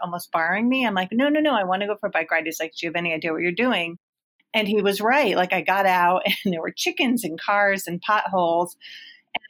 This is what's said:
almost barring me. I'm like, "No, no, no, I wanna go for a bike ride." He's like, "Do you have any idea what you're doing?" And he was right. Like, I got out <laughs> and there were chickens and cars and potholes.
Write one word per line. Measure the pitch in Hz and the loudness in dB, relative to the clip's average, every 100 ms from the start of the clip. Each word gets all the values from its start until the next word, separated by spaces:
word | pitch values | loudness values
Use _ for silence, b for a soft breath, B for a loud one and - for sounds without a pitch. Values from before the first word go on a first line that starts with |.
almost | 180 175 - | -8 -8 -4
barring | 165 165 196 240 | -2 0 0 0
me. | 262 240 | 0 0
I'm | |
like, | 190 185 | 0 -2
"No, | 226 285 | 0 2
no, | 302 | 2
no, | 302 | 2
I | 233 185 | 0 0
wanna | 190 202 | -2 -2
go | 202 | -4
for | 196 | -2
a | |
bike | 165 160 | -2 0
ride." | 160 160 | 0 -2
He's | - | -6
like, | 160 - | -8 -8
"Do | 170 | -6
you | |
have | 170 | -4
any | 170 | -2
idea | 160 165 | -2 -4
what | 160 | -2
you're | 175 | -2
doing?" | 175 247 202 165 175 _ _ _ _ _ | 0 0 0 -4 -10 _ _ _ _ _
And | 226 202 | -2 0
he | 214 | 2
was | 196 196 | 2 2
right. | 220 277 233 175 | 2 2 2 2
Like, | 180 | 0
I | 185 | 0
got | 165 196 190 | 2 2 4
out | 180 175 185 | 4 4 4
<laughs> | 202 - 196 | 0 -2 -2
and | |
there | 165 | -4
were | 180 | -4
chickens | - 359 349 262 240 170 | -4 -4 0 0 0 -2
and | 165 | -6
cars | - 202 202 196 170 | 0 2 2 0 -4
and | 175 | -6
potholes. | - 214 - 185 170 170 175 - B B B B _ - | 0 0 0 0 2 2 -2 -6 B B B B _ -12